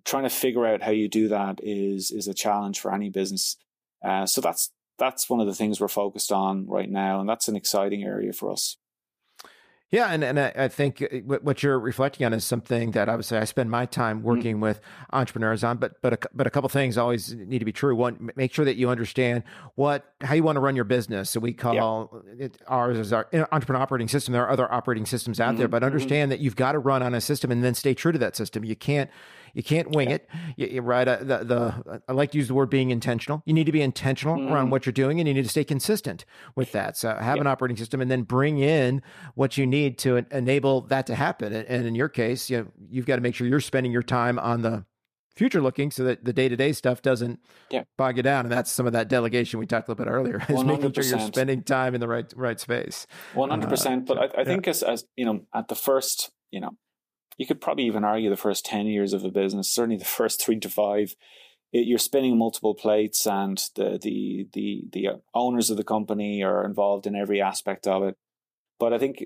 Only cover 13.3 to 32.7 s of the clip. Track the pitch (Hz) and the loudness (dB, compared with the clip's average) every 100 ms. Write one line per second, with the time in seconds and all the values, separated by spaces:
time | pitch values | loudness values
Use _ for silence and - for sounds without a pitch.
13.3 | 113 110 - 117 117 123 - 117 107 110 | -2 0 -2 0 -2 -2 0 0 0 0
14.3 | 120 117 107 110 104 - - - 135 123 | 2 2 0 0 -2 -6 -20 -4 -2 0
15.3 | 113 110 110 117 120 113 - 123 117 - | 0 0 2 0 0 -2 -2 0 0 -2
16.3 | 117 120 147 135 139 135 117 120 120 - | -2 0 0 0 2 2 2 2 0 -4
17.3 | 117 98 127 110 - 139 117 123 - 117 | -12 -4 -4 -2 0 2 4 2 -2 -8
18.3 | - 127 - 143 117 123 120 110 - 123 | -2 -2 2 2 2 2 0 -2 0 2
19.3 | 120 - - - - 143 143 - - 131 | 2 -4 -14 -8 0 2 0 -4 -8 0
20.3 | 156 160 147 139 135 104 123 110 101 98 | 4 4 4 2 2 2 0 0 -4 -4
21.3 | 117 117 120 123 110 113 110 110 113 95 | -2 -2 -2 0 2 2 0 -6 -14 -18
22.3 | 117 135 - - 127 120 117 104 113 - | -12 -12 -10 -2 0 2 0 0 0 0
23.3 | 165 160 156 - 131 135 131 113 143 - | 0 2 0 0 0 0 0 0 -2 0
24.3 | 123 117 127 123 120 127 110 107 120 120 | 0 2 2 2 0 0 -2 -2 -4 -2
25.3 | 110 117 117 120 117 127 143 131 147 143 | 0 2 2 2 2 2 0 0 2 2
26.3 | 131 143 120 127 147 131 135 123 120 - | 0 0 2 2 2 2 2 0 0 -2
27.3 | 147 131 120 123 120 139 127 165 160 110 | -2 0 2 2 2 0 2 2 2 0
28.3 | - 104 110 110 107 - 143 139 - - | -2 -6 -6 -6 -6 -2 0 -2 -8 -20
29.3 | - - - - 156 165 151 127 147 - | -20 -12 -8 0 0 2 0 2 -2 -6
30.3 | 160 165 127 123 127 120 123 127 120 135 | -12 -10 -6 -6 -2 2 4 4 2 0
31.3 | 117 117 120 117 - - 107 - 131 143 | 0 2 0 0 -4 -10 -10 -2 0 2
32.3 | 151 123 131 131 | 2 2 2 4